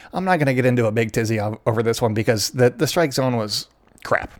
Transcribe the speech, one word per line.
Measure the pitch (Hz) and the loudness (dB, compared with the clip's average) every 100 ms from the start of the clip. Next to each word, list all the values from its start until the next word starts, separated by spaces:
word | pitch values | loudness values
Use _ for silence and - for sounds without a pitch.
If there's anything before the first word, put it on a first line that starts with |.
| - | -10
I'm | 160 | -6
not | 190 180 | 0 2
gonna | 143 | 2
get | 127 127 | 2 2
into | 123 113 | 4 2
a | |
big | 110 113 | 0 0
tizzy | 120 110 110 | -2 -2 -2
o-, | 104 107 | -2 -2
over | - 117 | -2 0
this | 113 113 | 0 0
one | 117 | 0
because | 110 113 110 - | 0 0 0 -2
the, | 131 123 | 2 2
the | - 151 | 2 -2
strike | - 160 | 0 0
zone | 131 131 120 | 0 -2 -2
was | 107 95 - _ _ _ | -4 -6 -8 _ _ _
crap, | - - - | -4 -4 -4